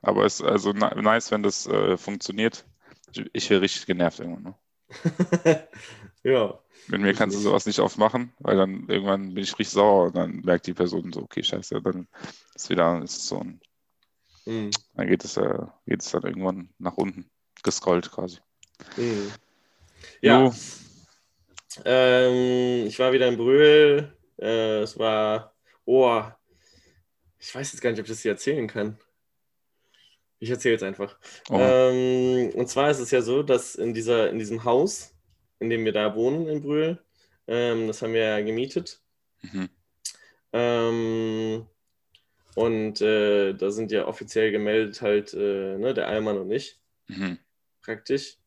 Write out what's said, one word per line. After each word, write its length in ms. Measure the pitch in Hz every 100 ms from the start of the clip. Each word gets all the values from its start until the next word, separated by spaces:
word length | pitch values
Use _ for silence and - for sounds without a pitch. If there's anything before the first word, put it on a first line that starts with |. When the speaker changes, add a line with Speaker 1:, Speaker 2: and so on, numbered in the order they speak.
Speaker 1:
aber 220 | - 101 101
es 140 | -
ist 60 | -
also 260 | 101 101
ni-, 300 | 104 107 104
nice, 280 | 107 113 -
wenn 120 | 104
das, 240 | 101 - -
äh, 300 | 104 101 92
funktioniert. 680 | - 101 - 98 113 - - _ _ - _
Ich, 120 | - -
ich 180 | - -
wär 120 | 98
richtig 240 | 95 - -
genervt 340 | 90 87 -
irgendwann, 220 | 85 85
ne? 120 | 90 101 _ _ _
Speaker 2:
<laughs> 800 | - 165 - 180 175 165 156 - - - - - _
Ja. 340 | 127 131 110 - _ _ -
Speaker 1:
Mit 120 | 98
mir 140 | 98
kannst 220 | 98 101 101
du 40 |
Speaker 2:
Richtig. 20 |
Speaker 1:
sowas 240 | 104 98 107
nicht 140 | 104
oft 180 | 101 -
machen, 340 | 107 123 123 _
weil 180 | - 98
dann 320 | 95 95 -
irgendwann 460 | 98 98 98 98
bin 80 | 92
ich 140 | 98 -
richtig 120 | 104
sauer 340 | 104 104 98 87
und 100 | 87
dann 240 | 85 80
merkt 240 | 87 87 -
die 80 |
Person 380 | 87 90 90 85
so, 80 | -
„Okay, 200 | - -
scheiße“, 400 | - - 92 -
dann 240 | - 90 - - - - _
ist 160 | - -
wieder, 320 | 87 82 85
ist 140 | 73 -
es 80 | -
so 120 | 95
ein, 200 | - - _ _ _ _ _ _ _ _ -
Speaker 2:
Mhm. 240 | 113 104 101 _
Speaker 1:
dann 140 | - 95
geht 160 | 92
es, 120 | - -
äh, 300 | - - - _ -
geht 160 | -
es 80 | -
dann 120 | -
irgendwann 480 | 90 87 92 92 85 _
nach 180 | 90 92
unten, 340 | 101 92 - _ _ _
gescrollt 480 | - - - 90 87
quasi. 280 | - 92 87 _ _ _ _ - -
Speaker 2:
Mhm. 360 | 120 107 101 107 _ _ _ _ _ _ - -
Ja. 220 | - 127
Speaker 1:
Jo. 80 | 131 113 - - - _ _ _ _ _ _ - _ -
Speaker 2:
Ähm, 1000 | - 127 127 127 127 127 127 123 123 123 107
ich 120 | 110
war 140 | 127
wieder 160 | 131 127
in 80 | 120
Brühl. 800 | 120 135 151 151 151 143 147 _ _ -
Äh, 420 | 107 113 110 107
es 160 | 110 -
war, 560 | 110 107 107 110 110 _ _ _
oh, 380 | - 127 127 117 110 - _ _ _ _ _ _ _ _ _ _
ich 160 | -
weiß 180 | 123 139
jetzt 80 | -
gar 100 | 123
nicht, 100 | 110
ob 60 | 107
ich 60 |
das 100 | 113
hier 100 | 113
erzählen 340 | 101 - 147 110
kann. 320 | 113 104 110 _ _ _ _ _ _ _ _ _ _ _ _ _ _
Ich 120 | 113
erzähle 260 | 123 123 110
es 60 |
einfach. 360 | 98 98 101 - - - -
Speaker 1:
Oh. 60 | 104
Speaker 2:
Ähm, 920 | 131 131 127 127 127 127 127 127 120
und 140 | - 123
zwar 220 | 135 143
ist 80 | 139
es 100 | 123
ja 120 | 131
so, 200 | 110 131
dass 320 | 143 123 -
in 200 | - 113
dieser, 340 | 113 113 117 107
in 80 | 113
diesem 260 | 107 110
Haus, 500 | 117 120 180 - - _ _ _ _ _
in 120 | 113
dem 140 | 117
wir 80 | 110
da 220 | 104 104
wohnen 320 | 104 120 151 165
in 120 | 151
Brühl, 380 | 143 147 160 175 _ _ _ _ -
ähm, 400 | 117 120 113 110
das 160 | 107
haben 100 | 117
wir 100 | 113
ja 180 | 110 107
gemietet. 600 | 107 110 131 - 170 - _ _ _ _
Speaker 1:
Mhm. 260 | 95 101 92 _ _ _ - - _ _ _
Speaker 2:
Ähm, 1120 | 113 120 117 117 113 113 113 113 110 110 110 113 _ _ _ _ _ _ _ _
und, 460 | - 117 113 107 104
äh, 540 | 107 107 104 104 98
da 160 | 98 95
sind 220 | 104 110
ja 140 | 104 87
offiziell 440 | - 104 113 110
gemeldet 500 | 104 104 110 107 98
halt, 320 | 113 104 104
äh, 440 | - 101 98 95 98
ne, 160 | 117
der 140 | 117 -
Allmann 300 | 107 110 101
und 120 | 92
ich, 300 | 110 - _ _ _ _
Speaker 1:
Mhm. 300 | 98 95 87 _ _ _ _
Speaker 2:
praktisch. 560 | - 110 - 139 - _